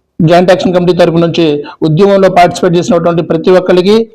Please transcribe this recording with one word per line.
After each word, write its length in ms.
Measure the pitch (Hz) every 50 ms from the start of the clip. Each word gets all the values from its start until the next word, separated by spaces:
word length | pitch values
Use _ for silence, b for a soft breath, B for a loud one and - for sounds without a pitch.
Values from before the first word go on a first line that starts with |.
| _ _ _ - 175
జాయింట్ 260 | 156 170 170 185 180
యాక్షన్ 240 | 180 - - 190 175
కమిటీ 180 | 180 175 175 175
తరపు 240 | 175 175 165 160
నుంచి 480 | 170 170 170 147 190 170 156 147 147 147 B B B 160
ఉద్యమంలో 480 | 160 156 160 202 196 196 196 190 185
పార్టిసిపేట్ 460 | 185 180 175 180 233 - - 180 165
చేసినటువంటి 460 | 175 170 - - 170 165 170 170 170 160
ప్రతి 280 | - 170 160 160 190
ఒక్కరికి, 600 | 185 180 180 - 180 180 180 196 214 226 226 - -